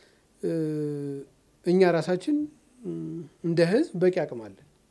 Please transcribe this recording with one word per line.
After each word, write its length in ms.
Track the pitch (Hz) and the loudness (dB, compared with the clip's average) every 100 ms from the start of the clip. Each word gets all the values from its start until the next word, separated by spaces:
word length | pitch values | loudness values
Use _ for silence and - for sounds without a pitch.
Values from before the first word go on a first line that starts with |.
| _ _ _ _ | _ _ _ _
እ፣ 100 | 175 165 156 151 147 147 143 139 - _ _ _ 180 | -4 -2 -2 -2 -4 -6 -8 -10 -12 _ _ _ 2
እኛ 240 | 185 180 | 6 6
ራሳችን፣ 460 | 165 170 180 302 294 302 - _ 254 | 4 0 -2 0 -2 -2 -10 _ _
እ፣ 80 | 202 165 160 165 156 _ | -10 -8 -8 -10 -12 _
እንደ 160 | 170 170 170 | 0 2 4
ህዝብ 260 | 233 339 180 | 2 0 0
በቂ 200 | 180 180 | 2 2
አቅም 220 | 147 120 | -4 -8
አለን። 240 | 104 98 _ _ _ | -14 -18 _ _ _